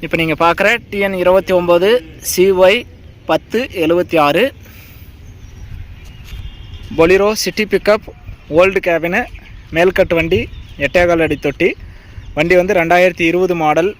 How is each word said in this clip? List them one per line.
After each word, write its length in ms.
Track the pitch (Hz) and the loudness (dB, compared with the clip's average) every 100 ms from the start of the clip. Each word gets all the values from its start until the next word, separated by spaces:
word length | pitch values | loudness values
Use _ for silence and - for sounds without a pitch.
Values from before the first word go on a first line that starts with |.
இப்போ 120 | 165 170 | -4 -4
நீங்க 140 | 160 156 | -2 0
பார்க்குற 260 | 170 170 196 233 - | 0 2 0 0 -4
டி 100 | 202 202 | -4 -4
என் 80 | 190 | 0
இருபத்தி 320 | 180 190 185 185 | 2 2 2 -2
ஒம்பது 300 | 175 175 190 240 - - - | 2 2 4 0 -2 -16 -8
சி 140 | - 185 185 | 0 2 4
ஒய் 160 | 185 214 240 - - - - | 4 4 -2 -20 -20 -20 -4
பத்து 300 | 160 - 220 254 - | -4 -2 -6 -6 -4
எழுபத்தி 320 | 160 170 175 165 | 0 0 0 2
ஆறு 180 | 147 156 254 - - - - - - - - - - - - - - - - - - - - - - - - - | 2 2 -2 -4 -20 -20 -20 -20 -20 -20 -20 -20 -20 -20 -18 -16 -16 -18 -20 -20 -18 -14 -14 -16 -18 -18 -12 0
Bolero 300 | 165 190 202 214 | 2 4 2 -2
சிட்டி 240 | - 175 214 | -6 -4 -2
பிக்கப், 340 | 196 - 214 - - - - - 151 | -2 0 -2 -2 -20 -18 -20 -4 2
ஓல்டு 220 | 185 190 185 | 2 2 -2
கேபினு, 320 | 165 165 190 262 - - - - 156 | -2 -2 -4 -6 -12 -20 -20 -8 0
மேல்கட்டு 400 | 180 185 185 165 | 0 2 0 0
வண்டி, 200 | 165 185 240 - - - 143 | 0 -2 -4 -12 -20 -6 -2
எட்டே 180 | 180 175 | 0 2
கால் 140 | 170 156 | 2 0
அடி 120 | 147 147 | -2 -4
தொட்டி. 220 | 139 180 - - - - - - - | -2 -2 -2 -14 -20 -20 -20 -12 -4
வண்டி 180 | 170 180 | 2 2
வந்து 160 | 180 202 | 2 0
ரெண்டாயிரத்தி 440 | 165 175 185 175 165 | 2 4 4 2 -2
இருபது 240 | 175 185 175 | 0 0 0
மாடல் 280 | 156 151 180 214 | 0 2 0 -4